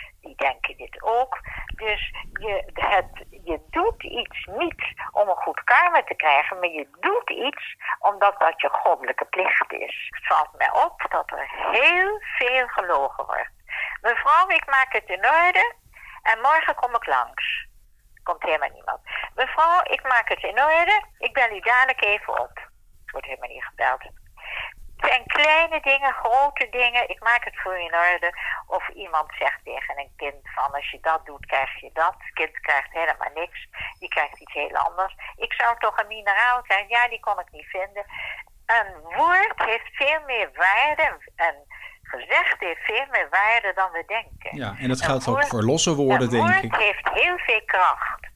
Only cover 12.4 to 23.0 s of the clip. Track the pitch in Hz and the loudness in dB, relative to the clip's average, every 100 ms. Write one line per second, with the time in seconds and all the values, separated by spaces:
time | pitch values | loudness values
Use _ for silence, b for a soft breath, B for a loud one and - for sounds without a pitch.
12.4 | 247 262 247 - 185 151 139 - - - | 0 0 0 -2 0 0 0 -4 -6 -6
13.4 | - _ - B B B 220 233 - 320 | -6 _ -12 B B B 0 2 4 6
14.4 | 381 330 - 269 262 220 - 185 226 320 | 6 2 2 2 2 -2 -4 0 4 4
15.4 | 349 370 466 - _ B B B - 226 | 4 4 2 -2 _ B B B -2 2
16.4 | 262 320 320 285 247 233 - 131 120 - | 4 4 2 -2 -2 -2 0 0 0 -4
17.4 | - - - - - _ _ - - 175 | -6 -6 -10 -18 -20 _ _ -12 -6 -4
18.4 | 180 156 143 - - - - B B - | -2 -2 -2 -6 -8 -8 -8 B B -4
19.4 | 254 - 320 349 - 262 269 240 - 185 | -2 4 4 4 2 -2 2 2 2 -2
20.4 | 165 220 294 330 349 415 427 - 247 277 | -2 2 4 4 4 2 0 -8 -4 0
21.4 | 240 196 226 247 262 254 208 208 - - | 0 0 2 4 4 2 0 -2 -2 -4
22.4 | 123 - - _ _ - | -4 -10 -18 _ _ -20